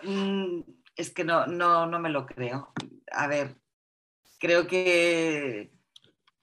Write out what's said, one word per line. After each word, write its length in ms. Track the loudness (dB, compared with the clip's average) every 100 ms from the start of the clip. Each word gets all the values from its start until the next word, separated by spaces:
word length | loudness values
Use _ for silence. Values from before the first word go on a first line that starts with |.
mm, 580 | -2 -2 0 0 -2 -6 -8 -18 _ -10
es 160 | -10
que 120 | -4
no, 220 | 0 2 2
no, 400 | 0 4 4 2
no 140 | -2
me 100 | -2
lo 160 | -4 -4
creo. 480 | -6 -6 -6 -8 -10 -10 -14 -10
A 160 | -4 -2
ver, 280 | 0 -2 -8 _ _ _ _ _ _ _ -6
creo 280 | 2 4 4
que, 1040 | 0 4 4 4 2 0 -2 -4 -6 -10 _ _ -20 _ _ _ _